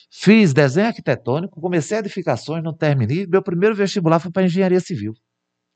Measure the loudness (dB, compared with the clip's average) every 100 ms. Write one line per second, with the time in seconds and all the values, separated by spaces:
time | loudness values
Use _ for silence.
0 | _ -2 4 6 6 4 2 2 -2 -2
1 | -4 -4 -2 -4 -4 -8 -4 -4 -2 -4
2 | -6 -6 -4 -4 -4 -8 -6 -2 0 0
3 | 0 -2 0 -2 0 0 0 0 -2 0
4 | 2 2 0 -2 0 2 2 0 -2 -6
5 | -8 -12 _ _ _ _ _